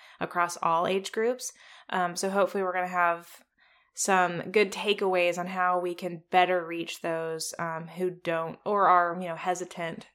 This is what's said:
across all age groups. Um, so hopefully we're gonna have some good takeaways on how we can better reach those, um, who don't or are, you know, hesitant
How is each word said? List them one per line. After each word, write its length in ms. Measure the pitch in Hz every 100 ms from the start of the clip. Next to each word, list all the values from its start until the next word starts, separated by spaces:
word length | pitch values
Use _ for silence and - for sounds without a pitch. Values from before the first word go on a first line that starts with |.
| - -
across 380 | 170 175 175 -
all 300 | 170 165 175
age 260 | 190 190
groups. 400 | - 226 254 - - - - -
Um, 280 | 190 175 175
so 120 | 196
hopefully 340 | 196 185 202
we're 100 | 185
gonna 140 | 180 180
have 420 | 180 175 170 170 - _ _ _ _ _ -
some 440 | - 190 180 170 -
good 200 | 202 202
takeaways 640 | - 208 202 196 185 175 175
on 80 | 180
how 320 | 185 180 180
we 160 | 175
can 300 | 175 180 175 -
better 340 | 185 175 180 165
reach 360 | 170 165 -
those, 520 | 170 165 165 160 - -
um, 260 | 170 160 165 165
who 120 | 185
don't 480 | 175 - 165 165 170 -
or 220 | 202 185
are, 300 | 180 175 175
you 80 | 180
know, 80 | 160
hesitant 720 | 185 180 175 - 165 165 -